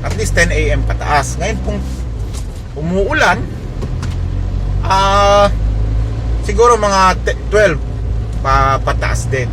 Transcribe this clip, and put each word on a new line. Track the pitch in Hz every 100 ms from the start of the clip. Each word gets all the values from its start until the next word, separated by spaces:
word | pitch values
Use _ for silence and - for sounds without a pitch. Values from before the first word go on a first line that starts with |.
at | - 196
least | 208 185
ten | 165
A | 156 151 147
M |
pataas. | - - 143 147 135 143
Ngayon, | 175 220
kung | 202 208 190 - - - - - - - - -
umuulan, | 160 185 202 302 226 226 - - - - - - - - - - - - - -
ah, | - 190 196 196 202 202 202 - - - - - - - - -
siguro | - 208 240 233
mga | 208 196 185 180
te-, | - - -
twelve | 202 202 147 - - - - - -
pa-, | 135 135 135 135
pataas | - - 120 120 120
din. | 131 120